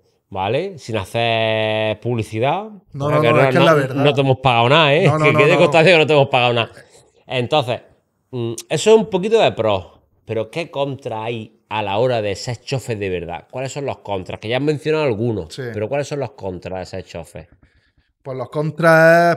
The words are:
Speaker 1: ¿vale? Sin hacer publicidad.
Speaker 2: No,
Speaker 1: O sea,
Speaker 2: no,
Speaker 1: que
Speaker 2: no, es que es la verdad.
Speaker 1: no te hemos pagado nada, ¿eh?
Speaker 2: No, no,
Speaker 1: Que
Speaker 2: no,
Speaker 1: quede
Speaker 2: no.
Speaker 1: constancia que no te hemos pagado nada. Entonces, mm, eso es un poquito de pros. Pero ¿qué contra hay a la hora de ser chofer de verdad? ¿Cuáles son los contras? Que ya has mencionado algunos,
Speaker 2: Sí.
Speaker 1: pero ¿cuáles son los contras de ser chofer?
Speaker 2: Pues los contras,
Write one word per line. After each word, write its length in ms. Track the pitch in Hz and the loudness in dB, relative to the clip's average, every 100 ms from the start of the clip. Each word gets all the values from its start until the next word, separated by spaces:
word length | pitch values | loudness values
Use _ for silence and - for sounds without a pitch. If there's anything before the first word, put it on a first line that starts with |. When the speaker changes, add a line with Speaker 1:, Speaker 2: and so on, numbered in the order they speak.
| _ _ _ | _ _ _
Speaker 1:
¿vale? 480 | 98 98 135 190 160 | -6 -2 -2 -4 -10
Sin 180 | - 110 | -8 -6
hacer 1040 | 95 117 117 113 110 110 110 110 110 107 | -4 -2 0 0 0 0 -2 -2 -2 -4
publicidad. 680 | 120 120 107 110 131 175 220 208 _ | -4 -4 -4 -4 -2 -2 -6 -16 _
Speaker 2:
No, 140 | 139 147 | -8 -2
Speaker 1:
O 20 | |
sea, 80 | 151 | 0
Speaker 2:
no, 60 | |
Speaker 1:
que 100 | 117 | 2
Speaker 2:
no, 80 | 123 | 4
es 80 | 135 | 4
que 80 | 131 | 4
es 60 | |
la 100 | 143 | 4
verdad. 200 | 151 131 135 | 4 2 0
Speaker 1:
no 180 | 139 | 2
te 60 | 139 | 2
hemos 180 | 135 127 | 2 2
pagado 300 | 135 117 120 | 2 2 4
nada, 260 | 156 147 | 4 4
¿eh? 120 | 151 190 | 4 2
Speaker 2:
No, 120 | 156 | 2
no, 60 | 151 | 2
Speaker 1:
Que 60 | |
Speaker 2:
no, 60 | - | 4
Speaker 1:
quede 140 | - | 4
Speaker 2:
no. 40 | - | 4
Speaker 1:
constancia 340 | 175 160 160 | 4 4 6
que 60 | 165 | 6
no 80 | 147 | 6
te 60 | |
hemos 160 | 147 135 | 4 4
pagado 240 | 131 123 | 2 2
nada. 180 | 120 110 - - _ _ _ - | 0 -2 -8 -20 _ _ _ -8
Entonces, 540 | 127 120 151 123 107 - _ _ _ _ | -6 -2 -2 -2 -6 -10 _ _ _ _
mm, 220 | 123 117 120 - | -8 -8 -8 -6
eso 220 | 156 214 | -2 4
es 60 | 220 | 4
un 100 | 220 | 4
poquito 300 | 185 208 220 | -4 0 2
de 100 | 151 | 2
pros. 340 | 104 107 98 87 _ _ _ - | 0 -2 -2 -4 _ _ _ -8
Pero 240 | 110 110 | -6 -6
¿qué 200 | 160 165 | -8 -10
contra 540 | 139 143 131 123 110 | -6 -6 -6 -10 -8
hay 360 | 110 117 107 _ _ | -8 -8 -12 _ _
a 140 | 107 | -6
la 160 | 101 101 | -2 -2
hora 240 | 127 120 | 0 0
de 120 | 104 | -2
ser 220 | 95 - 117 | -6 -8 -10
chofer 360 | - 135 - 107 | -8 -8 -6 -6
de 120 | 101 | -4
verdad? 360 | 90 82 82 - | -6 -6 -12 -12
¿Cuáles 220 | 127 135 | -10 -10
son 120 | 147 | -8
los 140 | 139 104 | -8 -8
contras? 420 | - 98 90 - | -8 -8 -8 -10
Que 80 | 107 | -6
ya 80 | 127 | -2
has 60 | |
mencionado 420 | 147 143 156 156 | -2 -2 -2 -2
algunos, 480 | 147 104 120 104 82 | -2 -2 -2 -4 -8
Speaker 2:
Sí. 80 | - 123 | -12 -10
Speaker 1:
pero 140 | 104 107 | -8 -6
¿cuáles 200 | 143 139 | -6 -6
son 120 | 147 | -8
los 100 | 123 | -8
contras 480 | - 95 90 90 92 | -10 -10 -10 -10 -10
de 60 | 90 | -10
ser 180 | 95 | -12
chofer? 440 | - 87 80 85 - _ _ _ _ _ _ _ | -12 -14 -14 -18 -20 _ _ _ _ _ _ _
Speaker 2:
Pues 160 | 139 131 | -14 -10
los 100 | 120 | -8
contras, 880 | 156 156 156 165 160 165 170 170 | -6 -4 0 4 6 6 6 4